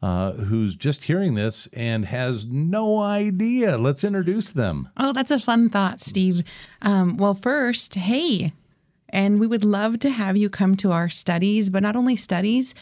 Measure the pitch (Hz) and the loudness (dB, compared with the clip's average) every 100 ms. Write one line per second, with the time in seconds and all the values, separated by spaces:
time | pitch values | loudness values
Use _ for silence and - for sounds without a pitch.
0 | 98 90 95 104 101 113 107 85 147 143 | -2 -2 -2 -4 -2 0 -2 -2 -4 -4
1 | - 175 190 110 110 - - - 117 113 | -2 -2 0 0 -2 -4 -10 -6 -4 -2
2 | 101 123 127 120 110 131 165 208 214 214 | -4 -4 -4 -4 -4 -4 -2 0 0 0
3 | 202 208 208 185 220 247 226 120 127 139 | 0 0 0 0 0 2 2 2 0 0
4 | 208 196 175 214 196 143 101 76 65 - | 0 0 0 -2 -2 -2 -2 -2 -6 -4
5 | 269 262 262 285 226 233 233 202 190 - | -2 0 0 0 2 4 4 2 -2 -2
6 | - 196 185 175 170 - - - 202 196 | -4 0 2 2 -2 -8 -20 -4 0 2
7 | 180 190 202 196 247 285 247 240 - 196 | 2 2 2 2 0 0 0 0 -2 -4
8 | 185 254 339 202 165 - _ _ _ _ | 0 0 2 0 -2 -6 _ _ _ _
9 | _ 190 202 208 220 233 208 202 214 233 | _ 0 2 4 2 2 2 2 0 0
10 | 277 240 196 196 208 196 190 190 196 170 | 0 0 0 2 0 2 2 2 2 0
11 | 170 - - 170 196 214 202 190 208 233 | 0 0 0 2 2 2 0 0 0 0
12 | 247 220 - 175 202 247 254 - | 0 0 -2 -2 0 0 -2 -8